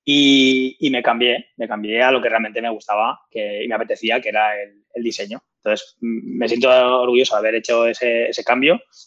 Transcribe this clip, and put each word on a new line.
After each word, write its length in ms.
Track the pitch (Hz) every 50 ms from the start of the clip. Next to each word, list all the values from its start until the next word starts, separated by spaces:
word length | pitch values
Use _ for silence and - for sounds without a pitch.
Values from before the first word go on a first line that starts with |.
| _
y, 760 | 143 143 143 143 139 139 135 131 131 131 131 131 127 - _
y 100 | 156 143
me 120 | 131 123 120
cambié, 460 | 123 117 117 123 123 120 - - _ _ -
me 100 | 117 110
cambié 340 | 110 104 107 107 110 117
a 100 | 127 131
lo 100 | 135 123
que 80 | 117 117
realmente 320 | 113 113 110 107 104 117
me 80 | 117 117
gustaba 500 | 113 104 - - 104 107 110 123 147 - _ _
que, 340 | _ 113 104 104 104 104 110
y 40 | 117
me 80 | 113
apetecía, 440 | 110 113 107 107 - 110 110 113 127
que 100 | 123 110
era 300 | 104 107 107 107 104 101
el, 220 | 101 101 _ _ _ _ -
el 100 | 123 117
diseño. 380 | 117 110 - 101 98 113 131 - _ _ _
Entonces, 400 | _ 107 107 107 - - _ _
m-, 200 | 120 117 113 113 -
me 240 | - 101 - 117 113
siento 220 | 117 120 131 127
orgulloso 640 | 127 127 123 123 127 127 123 123 123 123 131 - -
de 40 | 104
haber 160 | 107 110 110
hecho 300 | 113 - - 117 117 117 117
ese, 420 | 113 - 127 120 117 117 117 -
ese 140 | - - -
cambio 380 | - 123 127 135 151 180 247 - _ _ - -